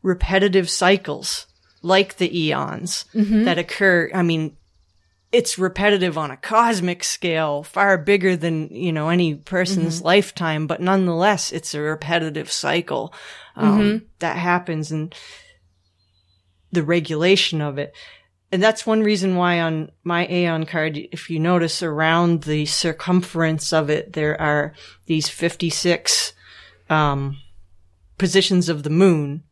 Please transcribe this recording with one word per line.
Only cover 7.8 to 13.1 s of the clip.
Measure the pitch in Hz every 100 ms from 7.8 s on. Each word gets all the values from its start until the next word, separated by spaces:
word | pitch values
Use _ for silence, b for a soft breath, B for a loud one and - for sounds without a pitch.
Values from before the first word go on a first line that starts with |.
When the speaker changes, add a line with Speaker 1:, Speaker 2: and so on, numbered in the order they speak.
| 202 185
Speaker 1:
bigger | 151 202 185 180
than, | 170 160 156
you | 110 180
know, | 160 151
any | 175 170
person's | 147 - 185 180 190 165 165
Speaker 2:
Mm-hmm. | 165
Speaker 1:
lifetime, | 196 202 - 165 151 151
but | 165
nonetheless, | 180 190 180 165 196 190 -
it's | 160 -
a | 147
repetitive | 151 156 147 170 160 151 147
cycle, | - 143 160 170 135 -